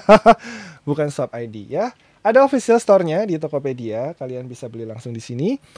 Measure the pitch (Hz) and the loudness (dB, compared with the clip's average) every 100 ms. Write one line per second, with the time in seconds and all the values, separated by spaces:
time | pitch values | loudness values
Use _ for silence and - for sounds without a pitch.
0 | - 208 226 214 233 226 170 151 143 147 | 6 6 6 4 2 -18 -20 -12 -6 -4
1 | 147 143 127 117 117 107 101 147 240 - | -4 -6 -8 -8 -12 -14 -8 -6 -6 -8
2 | _ _ 214 247 277 262 - 233 - 190 | _ _ 2 4 4 2 2 2 4 4
3 | 170 165 214 160 156 147 139 127 113 110 | 4 -2 -2 -4 -4 -6 -6 -6 -6 -6
4 | 139 170 131 127 127 120 123 117 110 110 | -6 -8 -12 -12 -12 -14 -14 -12 -14 -12
5 | 123 113 - 120 185 277 _ | -12 -12 -10 -4 -4 -4 _